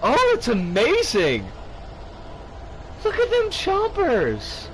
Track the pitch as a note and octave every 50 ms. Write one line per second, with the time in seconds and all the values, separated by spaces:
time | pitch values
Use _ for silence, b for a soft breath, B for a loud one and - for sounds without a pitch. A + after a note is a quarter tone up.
0 | - F#3+ B3+ F#4+ B4+ B4 A#4 - - - A#3 G3 F3+ F3 F3 F#3+ G#3+ B3+ F4+ A4+
1 | A#4 - - G#3 F3+ D3+ C3 A2+ G2 F#2 - - - - - - - - - -
2 | - - - - - - - - - - - - - - - - - - - -
3 | - G#4+ G4+ - A#4+ - G#4 B4 A4+ G#4+ F#4+ - - - F#4+ G4 G#4+ A4+ - -
4 | G4+ E4+ B3 G#3+ E3 D3+ D#3+ D#3 - - - - - -